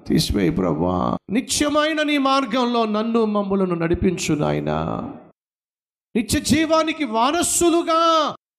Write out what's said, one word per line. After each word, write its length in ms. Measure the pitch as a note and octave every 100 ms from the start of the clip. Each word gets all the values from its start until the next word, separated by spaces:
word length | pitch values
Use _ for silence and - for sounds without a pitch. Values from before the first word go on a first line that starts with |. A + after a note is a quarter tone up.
| -
తీసివేయి 440 | - - G#2 F2
ప్రభువా. 680 | - F2+ D3 F2+ F2+ A#1+ - -
నిత్యమైన 720 | A#3+ B3+ - D4 D4+ D#4 D#4
నీ 160 | D4 D4
మార్గంలో 680 | C4+ C4+ B3 B3+ A#3+ A#3
నన్ను, 400 | A3 G#3 A3+ A#3
మమ్ములను 500 | G#3+ G#3 G3 G3 F#3
నడిపించు 600 | E3+ E3 E3+ F#3+ F3+ -
నాయన. 380 | D3 D3+ - D2 - D#2+ A1 - - - _ _ _ _ _ _ _ _ A3
నిత్య 240 | - D4
జీవానికి 640 | G#3 D4+ D#4 D#4+ D#4+ D#4
వారసులుగా 1300 | C4 A3+ B3+ E4+ - - E4+ E4+ E4 E4 E4 D#4+ C4+ - _